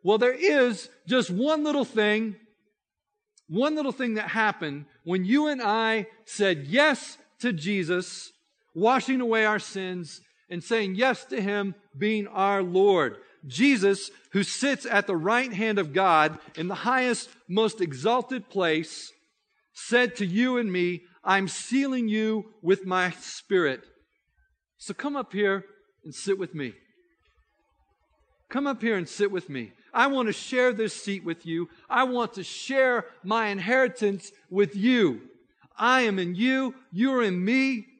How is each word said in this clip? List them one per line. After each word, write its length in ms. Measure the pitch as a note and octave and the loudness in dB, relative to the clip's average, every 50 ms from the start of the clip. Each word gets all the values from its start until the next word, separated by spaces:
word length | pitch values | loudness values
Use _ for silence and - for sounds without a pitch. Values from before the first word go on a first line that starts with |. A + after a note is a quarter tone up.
| - | 2
Well, 140 | F3 G#3+ | 2 2
there 160 | G#3+ B3 B3 B3+ | 4 4 2 2
is 560 | C4+ E4+ G4 D4+ C#4+ B3+ B3 A3 - - - - _ _ | 2 2 2 4 4 4 2 0 -4 -10 -18 -20 _ _
just 220 | E3 B3+ B3+ G#3 - | 0 0 0 0 0
one 340 | F3 F#3+ B3+ D4+ D#4 D#4 D4 | -2 -2 0 0 0 0 0
little 220 | D4+ D4 C#4+ A#3+ | 0 0 0 -2
thing, 500 | - - A3 G#3+ G#3 G#3 A3 A3+ A3 F#3+ - _ _ _ _ _ _ _ _ _ _ _ _ _ _ _ _ _ _ _ _ _ | 0 0 2 2 2 2 0 0 -4 -6 -10 _ _ _ _ _ _ _ _ _ _ _ _ _ _ _ _ _ _ _ _ _
one 280 | - D#3 G3+ C4+ D4+ D#4 | -4 -2 0 0 0 0
little 160 | D#4 C#4+ C4+ | -2 -2 -4
thing 240 | - - B3+ A#3+ A3 | -4 -4 -4 -2 -2
that 140 | G#3+ G#3 - | -4 -4 -4
happened 560 | - A3+ A3 G#3+ G3 - E3+ D3+ C#3 D3 D3 _ _ _ _ | -2 0 0 0 0 -2 -6 -8 -8 -10 -12 _ _ _ _
when 200 | E3 F3+ F#3+ F3+ | -2 -2 -2 2
you 240 | F#3+ B3 D4 D4+ | 2 2 4 4
and 140 | D4+ C#4+ B3+ | 2 -2 -2
I 460 | A#3 G3+ G#3 A3+ A3+ A3 A3 A3 G3 - - _ _ | 0 0 0 2 2 2 0 0 -2 -6 -12 _ _
said 400 | - - - G3+ F#3+ F3 D3+ C#3+ | -14 -2 0 2 2 2 0 -2
yes 540 | C#3 F3 C4 D4 D#4 C#4 - - - - - _ _ _ _ | 0 2 4 4 4 2 0 -6 -16 -18 -20 _ _ _ _
to 120 | - B3 G3+ | -2 -2 -2
Jesus, 800 | D#3 D3 F#3+ G#3 G3 F3 D3+ F3+ F3+ F3+ - - - - - _ _ _ _ _ _ _ _ _ | -2 -2 -2 -2 -2 0 0 -2 -2 -4 -6 -12 -16 -16 -18 _ _ _ _ _ _ _ _ _
washing 480 | E3 G3+ A3+ C4 C4 - - C4 B3+ | 2 2 4 4 4 2 0 0 0
away 240 | B3 A#3 A3+ A3 G#3+ | 0 0 2 2 2
our 140 | G#3+ G#3+ G3 | 2 2 0
sins 640 | - - - G3 F#3+ F#3 F3+ F3+ F3 D3 - - _ _ _ _ _ _ | -4 -6 -8 -8 -6 -6 -6 -8 -10 -10 -14 -20 _ _ _ _ _ _
and 140 | F3+ F3 - | -10 -10 -4
saying 320 | - A3+ A3+ G#3 F#3+ F#3+ | -2 -2 -2 -2 -2 -2
yes 300 | F#3+ B3 C4+ A#3+ - - | 0 0 0 0 -2 -6
to 140 | - - B3 | -8 -6 -4
him 360 | F#3+ G3+ G3+ G#3 G3+ G3 - _ _ _ _ | -2 -2 -2 -2 -4 -4 -6 _ _ _ _
being 300 | C#3 G3 G#3+ A3 G#3+ G3+ | -2 -2 0 0 -2 -4
our 380 | G3+ - F#3+ F#3+ G3 G3+ G3 F#3 | -6 -2 0 0 2 2 0 -2
Lord. 540 | F3+ F3 F#3 G3 G3+ F#3+ F3 C#3+ A#2+ - - - _ _ _ - | 0 2 4 6 6 6 4 4 0 -2 -8 -20 _ _ _ -18
Jesus, 640 | C#3 B2 D3 A#3+ C#4+ C4+ G#3 F#3 G3+ G3 F#3+ - - - - _ _ | -12 0 4 4 4 4 4 4 2 2 0 -4 -14 -16 -20 _ _
who 120 | - G3 G3 | -2 -2 0
sits 420 | - - - B3 C#4+ C4+ F#3 - | 0 -4 -2 0 0 0 -2 -2
at 200 | - - G3+ G3+ | 0 0 2 2
the 100 | - F#3+ | 2 -2
right 380 | E3 D#3 G3 A3+ A#3+ C4 B3+ G#3 | -2 0 2 2 2 0 -2 -4
hand 240 | F3 A3+ A3 G#3+ | -2 -2 0 0
of 160 | G3+ F3+ D3+ C3+ | 0 -2 0 0
God 460 | F3+ F#3+ F#3 E3 D#3 D3+ D#3 D#3+ - - - _ | 2 4 6 6 6 4 4 0 -6 -18 -18 _
in 120 | - E3 | -8 -6
the 80 | F3+ G3 | -6 -6
highest, 540 | - - A#3 B3+ C4 B3+ B3+ A#3 - - - - _ _ | -4 -2 0 0 2 2 0 0 -2 -4 -14 -18 _ _
most 340 | - F3 G#3+ A3 G#3+ A3 A3 | -4 0 0 0 0 0 -2
exalted 680 | F#3 E3 C3+ B2+ C#3+ A3 A#3 B3+ - - C4 B3+ F#3+ _ | -4 -4 -4 -2 0 0 2 0 0 -4 -8 -10 -10 _
place, 640 | - G3 F3+ E3 D#3 D#3 D#3+ - - - - - _ _ _ _ _ _ _ _ _ _ _ _ _ | -2 0 0 2 2 0 -2 -6 -12 -16 -16 -18 _ _ _ _ _ _ _ _ _ _ _ _ _
said 420 | - - - A#3 A#3+ B3 A#3+ B3 | -16 -6 0 2 2 2 2 -2
to 80 | - G#3 | -4 -4
you 320 | F3+ F3 G#3+ B3 B3+ B3+ | -2 2 2 2 2 0
and 140 | A#3+ A#3 G3+ | -2 -2 -2
me, 300 | F3+ F3+ F3 F3 F3 E3 _ _ _ _ - | -2 -2 -2 -2 -2 -6 _ _ _ _ -2
"I'm 240 | - F#3+ G3 G3 | 0 0 0 0
sealing 600 | F3 - - - - A#3 C4+ C#4 C#4 C4 B3+ A#3 | -2 -6 -10 -8 -2 -2 0 0 0 -2 -2 -2
you 460 | G#3+ G#3+ A3 A3 A3 A3 G#3+ G3 - _ _ | 0 0 0 0 0 0 -2 -4 -8 _ _
with 240 | F3+ E3+ G3 F#3+ F#3+ | 2 2 2 2 2
my 260 | F#3+ F#3 F#3 F3+ F3+ | -2 0 0 0 0
spirit. 720 | D#3+ - - - - - - _ G3+ F#3 E3 C#3+ C3 A#2 - _ _ _ _ _ _ _ _ _ _ _ _ _ _ _ _ _ _ | -4 -8 -14 -16 -16 -16 -4 _ 2 2 2 2 0 -4 -10 _ _ _ _ _ _ _ _ _ _ _ _ _ _ _ _ _ _
So 160 | _ - - G3+ | _ -12 -12 -10
come 220 | - - D4 C#4+ | -8 -6 -6 -6
up 160 | C#4 C4 - - | -6 -8 -6 -2
here 320 | G3 G#3 G3 G3 G3 G3 - - _ _ _ _ _ _ | 0 0 0 0 -2 -4 -12 -20 _ _ _ _ _ _
and 100 | D#3+ C#3 | -18 -14
sit 240 | - - G3 G3 | -10 -4 -4 -2
with 160 | F#3+ F#3 - - | -2 -4 -8 -6
me. 200 | D3+ C3+ A#2+ G2 _ _ _ _ _ _ _ _ _ _ _ _ _ _ _ _ _ _ _ _ _ _ _ _ _ _ _ _ _ _ _ _ _ _ _ | -8 -8 -8 -10 _ _ _ _ _ _ _ _ _ _ _ _ _ _ _ _ _ _ _ _ _ _ _ _ _ _ _ _ _ _ _ _ _ _ _
Come 180 | - C4 C#4+ | -6 -4 -2
up 140 | C#4+ C4 - | -2 -4 -2
here 160 | G#3+ A#3 A3 | -2 -2 -2
and 100 | F#3+ E3+ | -2 -4
sit 240 | - - - G#3 G3+ | -6 -2 -2 0 0
with 180 | G3+ F3+ - - | 0 -6 -8 -6
me. 220 | C#3 C3 A2+ G2+ _ _ _ _ - | -10 -10 -10 -10 _ _ _ _ 2
I 140 | A3+ B3 | 2 4
want 200 | C#4 C#4 C4 A#3+ | 4 4 0 0
to 60 | G#3+ - | -2 -2
share 380 | - - - C4 B3 B3 B3+ A#3+ | -6 -8 -4 0 2 2 2 2
this 200 | G3+ A3 G#3+ - | 0 -4 -4 -4
seat 300 | - - G3+ G3 F#3+ E3+ | -6 -6 -6 -6 -6 -6
with 220 | E3+ E3 - - | -8 -8 -8 -8
you. 240 | E3 E3 E3+ F3 - - _ _ _ | -6 -4 -4 -6 -6 -10 _ _ _
I 140 | C4+ B3 C4 | 0 0 2
want 300 | B3+ B3 A#3+ A#3 G#3+ - | 2 0 -2 -4 -4 -6
to 100 | G3 F3+ | -10 -12
share 640 | - - - - - C4+ C4+ C4 B3+ B3 A3+ - - - _ - | -10 -12 -12 -8 -2 2 2 4 4 2 0 -4 -6 -18 _ -4
my 240 | F#3 A3 A3+ A3 | -2 -2 0 0
inheritance 840 | G#3 G3+ G3 E3+ G3+ B3 C4 C4 B3 - - G#3+ G3+ G3 F#3 - - - _ _ _ | -2 -4 -4 -2 0 2 2 2 2 0 0 0 0 0 -2 -8 -16 -20 _ _ _
with 260 | F3+ G3 G3+ - G3+ | 0 0 0 2 0
you. 540 | G3+ G3 B3 B3+ A#3+ G#3 D#3 A#2 G#2 - - _ _ _ _ _ _ _ _ _ | 0 2 4 4 6 4 2 2 -2 -10 -20 _ _ _ _ _ _ _ _ _
I 240 | - G#3+ A#3+ B3+ C4 | 0 2 4 4 4
am 180 | B3 A3 G3 F#3+ | 2 2 0 -2
in 160 | F3+ F3 F3+ | -2 -4 -2
you. 400 | F3 A#3 C4 C4 C4 C4+ B3 - - _ _ | 0 2 2 2 0 -2 -4 -6 -10 _ _
You're 320 | - F3+ A#3+ C4+ C4 B3 A#3 | -2 0 0 2 2 2 0
in 200 | G3+ F3+ F3+ F3+ | 0 0 0 0
me." 440 | G#3 B3 C4 C4+ C4+ C4 A3 G3 _ _ | 2 2 2 2 0 -2 -4 -8 _ _